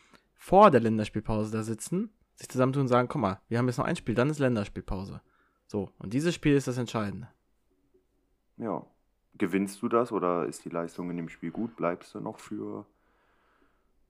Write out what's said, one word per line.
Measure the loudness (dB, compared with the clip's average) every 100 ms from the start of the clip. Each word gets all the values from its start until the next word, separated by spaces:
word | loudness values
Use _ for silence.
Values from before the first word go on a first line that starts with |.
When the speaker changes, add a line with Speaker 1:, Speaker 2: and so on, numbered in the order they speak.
| _ -20 _ _
Speaker 1:
vor | 4 8 10
der | 8
Länderspielpause | 4 0 -2 -4 -2 -2 -2
da | -4
sitzen, | -4 -6 -4 -4 -4 _ _ -20
sich | -8
zusammentun | 0 2 2
und | 4
sagen, | 4 2
guck | 0
mal, | -2 -2 -4
wir | 0
haben | 0
jetzt | 0
noch | -2
ein | -2
Spiel, | -2
dann | 0 0
ist | 2
Länderspielpause. | 0 0 -2 -8 -8 -6 -8 -12 _ _ _ _ _
So, | -6 -6 -8
und | -6
dieses | -2 -2 0
Spiel | 4 4
ist | 2
das | -4
Entscheidende. | -4 -4 -4 -6 -14 _ _ _ _ _ _ _ _ _ _ _ _ -10
Speaker 2:
Ja. | -6 -6 -8 _ _ _ _ -4
Gewinnst | 0 2 0 -2
du | 0
das | 2 2
oder | 0 0 0 -2
ist | -6 -8
die |
Leistung | -6 -6 -6 -6
in | -6
dem | -8
Spiel | -10 -10
gut? | -6 -8 -2
Bleibst | -2 -2 -8
du | -12
noch | -10 -12
für | -12 -10 -10 -10 -14 _ _ _ _ _ _ _ _ _ _ _